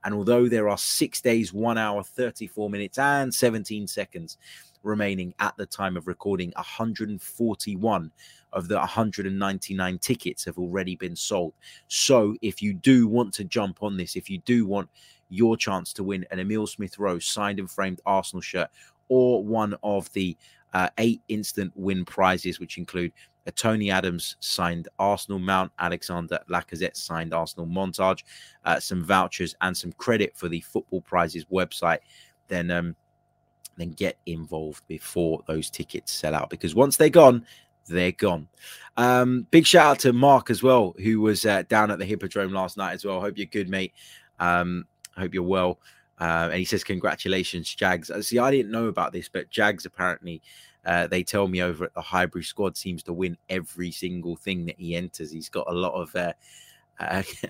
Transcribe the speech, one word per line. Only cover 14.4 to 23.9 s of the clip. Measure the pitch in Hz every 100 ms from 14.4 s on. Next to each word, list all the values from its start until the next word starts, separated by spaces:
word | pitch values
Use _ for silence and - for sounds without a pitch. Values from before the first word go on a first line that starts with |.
| - 120 98
want | 101 90 _ _ _ -
your | 90 117 113
chance | - 95 87
to | -
win | 95 95 -
an | 92
Emile | 98 110 107
Smith | - 95 -
Rowe | 101 87
signed | - - 101 101
and | 92
framed | - 95 90 -
Arsenal | 98 - 92
shirt, | - 90 78 _ - _ -
or | 127 127 113
one | 104 110 104 101
of | 104 101 -
the, | 101 90 - _ _ _
uh, | 92 90 -
eight | 117 113 -
instant | 107 98 - 95 -
win | 95 92 87
prizes, | - 92 92 92 85
which | 87 -
include | 87 90 85 - _ _ -
a |
Tony | - 113 110
Adams | 101